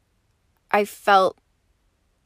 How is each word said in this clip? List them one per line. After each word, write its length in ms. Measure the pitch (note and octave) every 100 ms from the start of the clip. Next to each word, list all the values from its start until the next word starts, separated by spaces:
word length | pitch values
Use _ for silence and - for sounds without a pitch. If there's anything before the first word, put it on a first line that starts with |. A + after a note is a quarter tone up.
| _ _ _ _ _ _ _
I 160 | G#3 G3+
felt, 500 | - - G3 F#3 - _ _ _ _ _ _ _ _